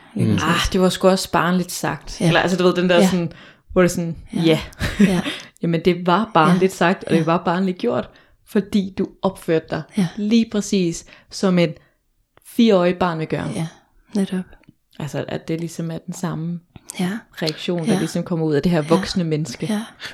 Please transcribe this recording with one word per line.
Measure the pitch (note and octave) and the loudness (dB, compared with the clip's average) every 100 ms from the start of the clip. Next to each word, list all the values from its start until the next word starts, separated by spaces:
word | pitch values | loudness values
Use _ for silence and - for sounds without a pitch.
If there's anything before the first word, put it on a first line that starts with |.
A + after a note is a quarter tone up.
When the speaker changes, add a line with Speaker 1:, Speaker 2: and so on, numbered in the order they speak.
| - | -14
Speaker 1:
Lige | G#3+ A2+ | -2 0
Speaker 2:
Mm. | G#2 | 2
Speaker 1:
præcis. | - | 0
Speaker 3:
"Ah, | E3+ - | 0 0
det | F#3+ | 2
var | F#3 | 2
sgu | - F#3+ | 4 2
også | F#3+ - | 2 0
barnligt | E3+ E3 F3+ F3 | 0 2 0 -2
sagt." | - D3+ D3+ - - | -4 -6 -6 -10 -2
Speaker 1:
Ja. | E3 | 2
Speaker 3:
Eller, | E3+ | 2
altså, | F3 F#3 | 2 2
du | |
ved, | F3+ | 2
den | F3 F3+ | 2 4
der | F3 | 4
Speaker 1:
Ja. | F#3+ | 4
Speaker 3:
sådan, | F3+ E3+ - - - _ | 2 -4 -8 -20 -20 _
hvor | F#3 | 2
det | F3 | 2
sådan, | F3+ E3+ D#3+ - | 2 -6 -8 -10
Speaker 1:
Ja. | G3 | 0
Speaker 3:
"Ja." | E3 D#3 - - - - | 2 2 -2 -6 -6 2
Speaker 1:
Ja. | G3+ F3+ D4 - | 4 4 -2 -8
Speaker 3:
<laughs> | - _ | -14 _
Jamen, | E3+ E3 | -2 0
det | F3+ F3 F3+ | 2 0 2
var | F3+ A3+ | 0 2
barnligt | E3+ D#3 F3+ F#3+ | 4 4 4 2
Speaker 1:
Ja. | - | 2
Speaker 3:
sagt, | F#3 F#3+ | 0 0
og | - | 0
det | F3+ | 0
Speaker 1:
Ja. | |
Speaker 3:
var | D#3+ F3 | 2 0
barnligt | F3 E3+ F#3+ F3+ | 0 -2 -2 -2
gjort, | A#3 B3 - - _ _ _ | -2 -4 -6 -14 _ _ _
fordi | F3+ - G#3 G3 F#3+ | -4 0 -2 -2 -4
du | - - | -6 -4
opførte | F#3+ F#3+ - D#3+ - | -4 -4 -2 -2 -2
dig | D#3+ D3 - | -8 -6 -2
Speaker 1:
Ja. | E3+ - | -2 -2
Speaker 3:
lige | G#3 A#3 A3+ | 0 2 2
præcis | G#3 - G3 F3 E3 - - _ | -2 -2 0 0 -4 -12 -20 _
som | - G3 F3+ | -4 0 2
en | E3 D#3 _ _ _ _ _ _ - - | 2 -2 _ _ _ _ _ _ -8 2
fire-årig | A3+ F#3+ F3 F3+ | 4 6 4 2
barn | F#3 D#3+ | -2 -2
vil | D#3 | -4
gøre. | D3 - | -4 -4
Speaker 1:
Ja, | - D#3+ - _ _ _ | -6 -8 -10 _ _ _
netop. | G#3 F#3+ F#3 F#3 - _ _ _ - | -4 -2 -4 -8 -16 _ _ _ -14
Speaker 3:
Altså, | C#3+ C#3+ - | -10 -8 -8
at | - - | -8 -6
det | D#3+ | -8
ligesom | E3+ - E3 | -8 -8 -8
er | E3 - | -8 -12
den | |
samme | - E3+ D#3 E3 F3 - - - - | -8 -6 -6 -8 -10 -12 -20 -14 -6
Speaker 1:
Ja. | F3+ A3 - - | -6 -6 -12 -8
Speaker 3:
reaktion, | D#3+ - - F3 E3 | -8 -6 -6 -4 -2
der | |
Speaker 1:
Ja. | F#3+ | -2
Speaker 3:
ligesom | E3 F3 | -2 -4
kommer | E3+ E3 D#3+ | -4 -2 0
ud | |
af | C#3+ | 0
det | F3 | 2
her | E3 | 0
Speaker 1:
Ja. | D3+ | 2
Speaker 3:
voksne | E3+ G3 F#3+ | 0 0 -4
menneske. | E3 D3+ D#3+ - F#3 | -2 -2 -4 -8 -6
Speaker 1:
Ja. | G#3+ A3+ - - | -6 -8 -14 -18